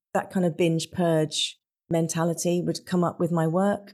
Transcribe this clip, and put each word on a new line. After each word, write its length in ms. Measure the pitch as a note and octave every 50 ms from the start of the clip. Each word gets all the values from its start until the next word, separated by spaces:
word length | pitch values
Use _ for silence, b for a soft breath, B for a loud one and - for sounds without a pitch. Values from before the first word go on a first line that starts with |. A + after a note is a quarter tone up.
| _ _ -
that 160 | G3 - -
kind 140 | - G3 F3+
of 120 | F3 D3+ -
binge 340 | F#3 E3 E3 E3 D#3+ -
purge 640 | - - F3+ E3+ E3 D#3 D#3 D#3 - - - - - _ _ _ _ _ _ -
mentality 720 | E3 E3 E3 D#3 - E3 D#3+ E3+ E3 E3 - F3 F3 F3
would 240 | E3 D#3+ E3 - -
come 180 | - F3+ F3+ F3
up 160 | E3 - -
with 120 | F3 D#3+
my 160 | E3+ E3+ D#3+ D#3+
work. 460 | D#3+ F3+ G3 G3+ G3+ - - -